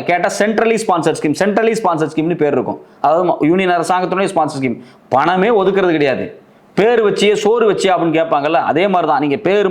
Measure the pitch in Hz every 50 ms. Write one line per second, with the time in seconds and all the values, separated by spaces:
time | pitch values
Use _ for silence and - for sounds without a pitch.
0 | 127 - 175 180 196 190 - - 202 220 220 - 226 226 226 208 - 208 180 165
1 | 151 165 151 - - 156 139 - 185 208 196 226 220 226 226 220 220 175 165 147
2 | 156 147 - 160 156 170 175 - 151 147 135 123 104 104 101 - - - - -
3 | - 147 156 175 185 170 143 - 147 151 175 190 190 180 175 170 156 - 185 185
4 | 180 165 185 190 196 170 - 165 156 147 - 135 135 123 110 - - - - -
5 | _ - 123 131 151 165 185 185 190 233 240 196 185 190 196 196 190 180 156 160
6 | 147 135 123 95 82 - - - - _ _ _ _ _ - 175 196 233 247 226
7 | 220 202 160 - 190 208 208 - - 208 233 240 233 208 180 - - 190 180 165
8 | 170 165 151 165 160 156 156 143 139 151 165 160 131 101 127 156 190 208 185 180
9 | 160 151 151 135 147 147 139 - - 170 196 208 196 185